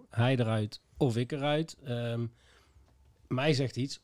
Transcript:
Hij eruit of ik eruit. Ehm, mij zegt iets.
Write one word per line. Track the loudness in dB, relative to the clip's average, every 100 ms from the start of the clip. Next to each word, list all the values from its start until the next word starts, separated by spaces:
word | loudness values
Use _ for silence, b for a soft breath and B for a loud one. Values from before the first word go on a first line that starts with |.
| -4
Hij | 2 4 4
eruit | 2 2 0 -6 _ 0
of | 0 2
ik | -2
eruit. | -2 0 0 -2 -8
Ehm, | -8 -4 -4 -4 -4 b b b b b b _ _ _ -6
mij | 0 2
zegt | 2 0 -2
iets. | -6 -6